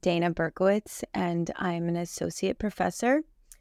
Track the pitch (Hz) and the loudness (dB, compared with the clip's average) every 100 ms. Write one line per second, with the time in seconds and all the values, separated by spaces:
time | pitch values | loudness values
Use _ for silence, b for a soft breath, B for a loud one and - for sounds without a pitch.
0 | 180 170 170 165 165 - 190 208 - - | 2 2 2 0 -2 2 4 4 0 -10
1 | - 196 175 170 165 - 180 170 170 170 | -6 -4 -2 0 -2 -2 -2 -2 -2 -2
2 | 175 - 170 - 190 - 208 - 180 - | -4 -4 -6 -2 -2 -2 -4 -2 -2 0
3 | 240 294 - _ _ - | 2 2 0 _ _ -20